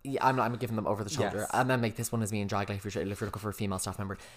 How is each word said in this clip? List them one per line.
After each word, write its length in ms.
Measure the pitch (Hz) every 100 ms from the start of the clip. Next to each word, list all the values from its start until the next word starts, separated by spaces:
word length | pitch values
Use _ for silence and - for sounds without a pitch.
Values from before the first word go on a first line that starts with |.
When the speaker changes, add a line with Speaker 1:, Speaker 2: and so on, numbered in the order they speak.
Speaker 1:
Yeah, 220 | 135 135 131
I'm, 140 | 131
I'm 160 | 113 104
giving 200 | 120 110
them 120 | 98
over 160 | 104
the 80 | 104
shoulder. 300 | - 107 95
Speaker 2:
Yes. 80 | 107
Speaker 1:
And 160 | 107 127
then, 100 | 127
like, 140 | 117 101
this 140 | 120
one 120 | 113
is 80 | 107
me 100 | 107
and 80 | 101
drag, 200 | 101 101
like, 140 | 101
if 20 | 104 -
you're, 80 |
if 180 | 92 101
you're 60 | 104
looking 120 | 104
for 100 | 107
a 40 |
female 240 | 98 104 95
staff 220 | 101 92
member. 180 | 98 98 -